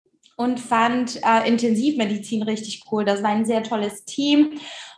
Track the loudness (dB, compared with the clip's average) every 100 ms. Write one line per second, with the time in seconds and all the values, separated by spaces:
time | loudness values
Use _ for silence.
0 | _ _ _ -6 -4 -4 0 2 2 2
1 | -2 -2 2 2 4 2 2 2 2 0
2 | 0 -2 -4 -4 -2 -4 -6 -12 -4 -2
3 | 0 0 0 0 0 0 -2 -2 -4 -6
4 | -8 -2 4 4 4 0 -14 -16 -16